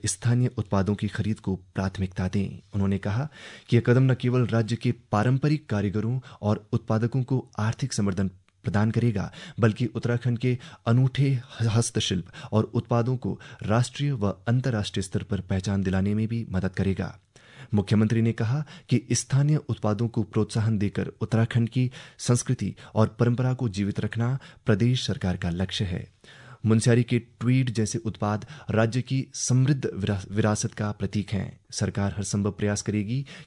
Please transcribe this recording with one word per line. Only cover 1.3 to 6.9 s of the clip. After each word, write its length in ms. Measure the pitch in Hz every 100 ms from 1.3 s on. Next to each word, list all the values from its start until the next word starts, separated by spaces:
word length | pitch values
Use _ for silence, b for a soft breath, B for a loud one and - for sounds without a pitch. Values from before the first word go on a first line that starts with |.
| 110
को 160 | - 92
प्राथमिकता 720 | - - 95 95 95 - 92
दें। 340 | 104 95 - -
उन्होंने 240 | 104 98 98
कहा 300 | 104 110 151 B B B -
कि 80 | 120
यह 60 | 117
कदम 160 | 120
न 120 | 131
केवल 320 | 123 123 127 110
राज्य 300 | 113 107 117
के 160 | 123 117 -
पारंपरिक 540 | 104 117 131 151 151 -
कारीगरों 540 | 104 101 104 110 127 B B
और 260 | 104 107 -
उत्पादकों 500 | 117 -